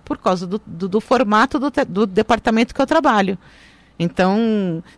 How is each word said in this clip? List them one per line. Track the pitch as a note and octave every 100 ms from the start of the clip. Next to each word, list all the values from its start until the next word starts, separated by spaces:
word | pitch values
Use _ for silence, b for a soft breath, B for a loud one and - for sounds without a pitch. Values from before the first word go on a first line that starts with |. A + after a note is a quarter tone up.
| -
por | C#4+
causa | G#3+ F#3 F3+
do, | G#3+ -
do, | E3 F#3
do | G3+
formato | - B3 A3+ G#3+ C4+ -
do | C#4
te-, | - C4
do | F3+ G#3+
departamento | F#3 A3 A3+ A#3+ A3 B3
que | -
eu | C4+
trabalho. | D#4+ D4 G#3+ F#3+ G3 b b b b b _
Então, | E3+ - F#3 G3+ A3+ G#3+ F#3 D#3+ b